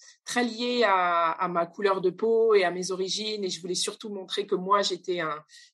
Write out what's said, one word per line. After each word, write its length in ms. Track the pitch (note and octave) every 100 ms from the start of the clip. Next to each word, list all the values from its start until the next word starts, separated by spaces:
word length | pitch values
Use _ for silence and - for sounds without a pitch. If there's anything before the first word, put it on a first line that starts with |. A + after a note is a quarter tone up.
| - -
très 200 | - B3
lié 400 | B3 A3 B3 B3 A3
à, 460 | F#3+ F3+ E3+ E3+
à 160 | - F3+
ma 180 | F3 E3+
couleur 340 | - G3+ F#3+
de 100 | F3+
peau 440 | F3+ A3+ A3+ A3+
et 80 | G#3
à 80 | F3
mes 220 | F3+ F3+
origines. 500 | F#3 F#3+ G3 G#3+ G#3
Et 80 | F#3+
je 100 | F3
voulais 140 | F3+
surtout 340 | F3+ - G#3 A3
montrer 380 | G3+ F3+ - G3+
que 80 |
moi, 280 | F#3+ F#3 G3+
j'étais 360 | G3 F3+ - F3
un, 260 | D#3 D3+ - - -